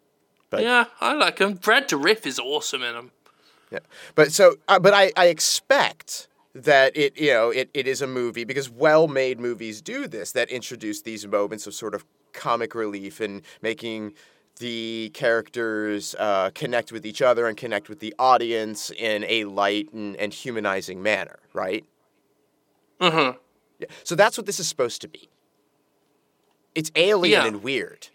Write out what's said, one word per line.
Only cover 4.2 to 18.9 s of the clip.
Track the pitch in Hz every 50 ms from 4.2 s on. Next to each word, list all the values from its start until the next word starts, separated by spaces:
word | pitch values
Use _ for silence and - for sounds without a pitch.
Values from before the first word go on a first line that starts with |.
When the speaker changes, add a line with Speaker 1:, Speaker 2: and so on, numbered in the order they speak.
| 151 143 156
Speaker 1:
so, | - 196 175 147 - _ -
uh, | 196 190
but | 170 196 202
I, | 202 196 190 -
I | 185 180
expect | 175 165 156 - - - - - - 269 285 170 107 - _ - - - - - _ _ _ _ _ -
that | 131 120 151 143 135 135 131 -
it, | 151 143 139 - 131
you | 151 143 127
know, | 113 113 120
it, | 113 131 127 - -
it | 147 127 131
is | 131 113 139
a |
movie, | 131 131 123 120 117 101 120 117
because | 110 127 143 135 123
well-made | 117 117 147 156 156 160 165 156 139 135 131 127 127 117
movies | 120 123 120 104 113 110 107 107 -
do | - 233 277 285 185
this, | - 107 90 - -
that | 127 117 -
introduce | 127 123 110 - 123 113 110 107 107 104 -
these | 117 110 104 104
moments | 101 104 104 104 101 110 104 -
of | 104 98
sort | - 117 107 101
of | 98 - _ _ _ _ _ -
comic | - - 143 120 117 117 107 -
relief | 113 110 104 101 98 98 98 - -
and | 110 101 98 101 - - - - -
making | 113 113 - - 117 110 110 107 104 104 _ - _ _ _ _ _ _ -
the | 120 120 117 113 113 113 113 113 113 107 -
characters, | - 147 120 117 113 107 - - 120 117 110 110 107 107 107 104 101 95 - - -
uh, | 104 107 98 95 92 95 -
connect | - 156 123 123 120 113 - 117
with | 110 95
each | 107 95 -
other | 139 123 120 117 117 113
and | 107
connect | - 127 117 110 101 104 -
with | 107 -
the | 110 110 - -
audience | 127 127 127 123 123 113 113 110 110 107 107 104 - -